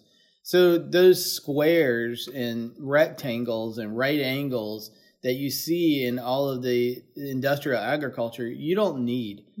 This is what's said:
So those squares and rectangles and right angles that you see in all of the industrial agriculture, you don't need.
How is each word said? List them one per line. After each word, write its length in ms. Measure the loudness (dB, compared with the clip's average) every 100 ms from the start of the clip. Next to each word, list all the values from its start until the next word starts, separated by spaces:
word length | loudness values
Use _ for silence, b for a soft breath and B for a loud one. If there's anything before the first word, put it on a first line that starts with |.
| b b b b
So 360 | 0 6 6 4
those 540 | 2 6 8 8 2
squares 960 | -6 -4 0 4 4 4 2 -2 -6 -10
and 440 | -6 -6 -4 -8 -10
rectangles 1000 | 0 2 2 0 -6 -4 -4 -4 -4 -6
and 180 | -8 -4
right 240 | -2 0
angles 680 | -2 -2 -4 -4 -6 -8 -12 b b b
that 120 | -4
you 160 | -2 -4
see 540 | -6 -2 0 2 2
in 160 | 0 -2
all 280 | -2 -2 -2
of 140 | -2
the 400 | 0 2 0 -2 _ -12
industrial 640 | -8 -4 0 0 0 -2
agriculture, 680 | 0 -2 -4 -6 -6 -6 -8
you 300 | -6 -2 0
don't 280 | 0 -2
need. 400 | -2 -2 -6 -10 -18 -14